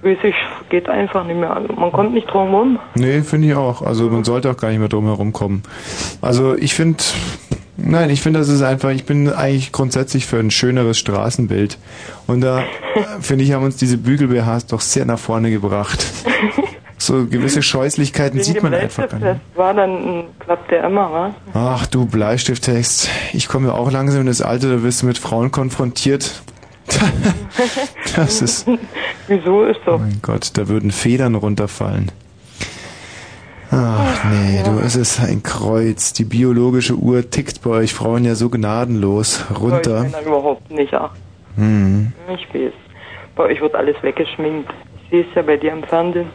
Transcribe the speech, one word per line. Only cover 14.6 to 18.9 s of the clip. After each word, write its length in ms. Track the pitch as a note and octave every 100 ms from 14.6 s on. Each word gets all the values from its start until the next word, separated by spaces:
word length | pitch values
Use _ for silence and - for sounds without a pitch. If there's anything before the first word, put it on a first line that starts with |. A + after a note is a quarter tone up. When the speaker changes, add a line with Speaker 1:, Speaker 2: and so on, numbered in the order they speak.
| A#2+
Speaker 2:
doch 120 | A2+
sehr 240 | - - B2+
nach 140 | A#2
vorne 320 | - A2+ A2+
gebracht. 540 | A2 G2+ G2+ G2+ - - - A#3+ B3+ G#3+ - G4 - - -
So 280 | - C3 B2
gewisse 360 | B2 C3 C#3+
Scheußlichkeiten 760 | C3+ C3+ C3+ D3+ C#3+ - C#3+ C3
Speaker 1:
Wegen 80 | C3
Speaker 2:
sieht 100 | F#3+
Speaker 1:
dem 60 |
Speaker 2:
man 100 | F3+
einfach 360 | E3+ G#3